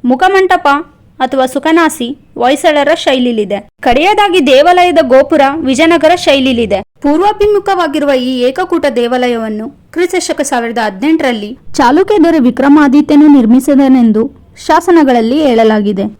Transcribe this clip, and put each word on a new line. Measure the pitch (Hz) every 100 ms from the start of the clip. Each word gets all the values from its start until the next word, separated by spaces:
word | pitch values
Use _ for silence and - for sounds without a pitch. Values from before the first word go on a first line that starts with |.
| 247
ಮುಖಮಂಟಪ | 254 370 392 381 359 302 285 330 _ _ _ 254
ಅಥವಾ | 269 262
ಸುಕನಾಸಿ | 277 320 330 320 - 240 285 _ -
ಹೊಯ್ಸಳರ | 240 294 339 294 285 330
ಶೈಲಿಲಿದೆ. | - 269 247 226 196 202 - _ 262
ಕಡೆಯದಾಗಿ | 247 359 427 403 359 262
ದೇವಾಲಯದ | 262 320 359 359 330 269
ಗೋಪುರ | 262 285 311 277 311 269
ವಿಜಯನಗರ | 262 330 339 311 349 -
ಶೈಲಿಲಿದೆ. | 277 262 240 220 196 - _ 285
ಪೂರ್ವಾಭಿಮುಖವಾಗಿರುವ | 302 403 415 415 415 392 381 320 302 285 262 254
ಈ | 254 247
ಏಕಕೂಟ | 269 370 339 285 233
ದೇವಾಲಯವನ್ನು | 240 254 247 233 220 214 226 - _ 320
ಕ್ರಿಸ್ತ | 349 370 330
ಶಕ | 302 285
ಸಾವಿರದ | 247 233 233 214
ಹದಿನೆಂಟರಲ್ಲಿ | 190 277 320 277 226 208 254 - -
ಚಾಲುಕ್ಯ | 254 302 381 415 330
ದೊರೆ | 320 247
ವಿಕ್ರಮಾದಿತ್ಯನು | 240 277 294 285 285 294 294 302 285
ನಿರ್ಮಿಸಿದನೆಂದು | 220 247 254 277 269 262 233 214 240 - _ - -
ಶಾಸನಗಳಲ್ಲಿ | 339 349 339 277 240 226 285 302
ಹೇಳಲಾಗಿದೆ. | 226 220 214 202 196 208